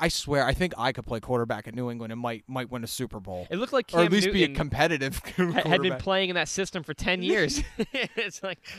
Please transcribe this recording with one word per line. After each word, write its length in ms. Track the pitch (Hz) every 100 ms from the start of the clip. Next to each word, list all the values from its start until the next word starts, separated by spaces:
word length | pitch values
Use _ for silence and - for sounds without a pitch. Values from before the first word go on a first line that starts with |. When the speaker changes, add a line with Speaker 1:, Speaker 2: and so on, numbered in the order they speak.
Speaker 1:
I 80 | 165
swear, 380 | - - 143 127
I 80 |
think 180 | 131 180 -
I 140 | 123
could 120 | 131
play 160 | - 117
quarterback 480 | - 123 117 107 107
at 60 |
New 160 | 117 123
England 200 | 117 113
and 80 | 117
might, 200 | 120 113 -
might 220 | 131 120
win 120 | 123
a 20 | 113
Super 340 | - 123 110
Bowl. 260 | 95 92 87
Speaker 2:
It 60 | 175
looked 180 | 254
like 160 | - -
Speaker 1:
Or 80 | 170
at 40 |
Speaker 2:
Cam 80 | 170
Speaker 1:
least 200 | 196 190
be 120 | 196
a 40 | 160
Speaker 2:
Newton 60 | 139
Speaker 1:
competitive 600 | 151 123 160 156 135 -
<laughs> 60 | -
Speaker 2:
ha-, 20 |
had 80 | -
been 260 | 180 165
Speaker 1:
quarterback. 360 | 156 175 185 131
Speaker 2:
playing 320 | - 190 190
in 60 | 180
that 120 | 165
system 340 | - 190 185
for 120 | 151
ten 280 | 151 - 185
years. 400 | 180 214 156 294 -
<laughs> 240 | - 226 269 226 -
It's 260 | 208 -
like, 180 | 196 175 -